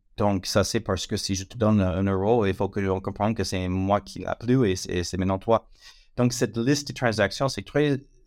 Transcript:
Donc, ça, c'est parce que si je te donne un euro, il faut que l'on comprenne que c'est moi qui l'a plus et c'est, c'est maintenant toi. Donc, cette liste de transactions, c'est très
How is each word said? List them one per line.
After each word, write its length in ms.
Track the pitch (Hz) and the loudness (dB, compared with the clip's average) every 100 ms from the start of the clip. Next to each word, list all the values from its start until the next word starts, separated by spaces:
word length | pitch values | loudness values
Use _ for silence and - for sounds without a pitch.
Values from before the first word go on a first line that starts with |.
| _ - | _ -2
Donc, 300 | 104 98 - | 0 0 0
ça, 180 | 104 | 0
c'est 180 | 98 117 | 0 -2
parce 260 | - 92 - | -2 -4 -4
que 80 | 104 | -6
si 180 | - | -4
je 120 | 92 95 | -4 -6
te 120 | 123 | -2
donne 220 | 107 107 | 2 4
un 240 | 92 90 | 2 0
euro, 420 | 98 95 101 120 98 | 0 0 2 2 2
il 80 | |
faut 140 | 95 98 | 0 -2
que 140 | 104 | -2
l'on 180 | 98 95 | -2 -2
comprenne 340 | 98 95 107 | -4 -2 -2
que 120 | 107 95 | -2 -2
c'est 240 | 95 90 | -2 -2
moi 320 | 92 95 101 | 0 2 0
qui 180 | - - | -2 -10
l'a 160 | - - | -6 -4
plus 320 | 113 131 110 | 0 2 2
et 80 | 92 | 0
c'est, 280 | 95 90 87 | -2 -4 -4
c'est 120 | 92 | -2
maintenant 220 | 92 95 | 0 0
toi. 300 | - 113 - - - - _ - | 2 2 0 -20 -20 -20 _ 0
Donc, 160 | 123 | 0
cette 240 | 123 120 110 | 2 -2 0
liste 320 | 120 147 - | 2 0 -2
de 40 | |
transactions, 540 | - 120 104 101 - 139 | -2 0 2 0 0 -2
c'est 160 | 101 | -2
très 400 | - 143 147 135 - _ | -4 0 2 0 -4 _